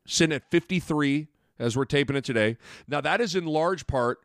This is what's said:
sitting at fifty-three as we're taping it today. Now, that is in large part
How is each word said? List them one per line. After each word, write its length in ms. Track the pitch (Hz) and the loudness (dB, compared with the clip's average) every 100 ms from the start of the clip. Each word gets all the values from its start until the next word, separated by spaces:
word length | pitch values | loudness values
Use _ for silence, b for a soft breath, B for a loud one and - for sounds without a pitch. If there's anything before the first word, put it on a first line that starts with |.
| - | -4
sitting 300 | - 165 143 | 2 2 2
at 160 | - | 0
fifty-three 800 | 170 - 180 - 151 143 143 156 _ _ - | 0 0 -2 0 0 2 0 -4 _ _ -6
as 180 | 120 117 | -2 0
we're 100 | 135 | 0
taping 300 | 147 139 139 | 0 0 -2
it 80 | |
today. 340 | 131 117 107 117 B B - | -2 0 0 0 B B -6
Now, 140 | 143 | -4
that 180 | 143 196 | 0 0
is 160 | 233 185 | 0 -2
in 120 | 165 | -2
large 400 | 156 170 180 - | 0 0 -2 -2
part 320 | 139 120 139 | 0 0 -2